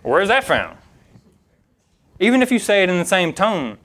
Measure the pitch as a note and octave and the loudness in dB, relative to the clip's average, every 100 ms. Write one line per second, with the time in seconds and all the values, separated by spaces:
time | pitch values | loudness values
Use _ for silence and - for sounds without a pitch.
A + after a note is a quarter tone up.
0 | - D3 G3 B3+ B3+ C3+ E2+ - _ _ | 0 0 2 0 0 -2 -2 -12 _ _
1 | _ - _ _ _ _ _ _ _ _ | _ -20 _ _ _ _ _ _ _ _
2 | _ - G3+ B3+ B3+ A#3+ - G3+ F#3 F3+ | _ -2 0 2 2 0 0 0 2 0
3 | E3+ F#3+ E3+ - G3+ G3 B2+ G2+ | 0 0 0 0 -2 -2 -6 -10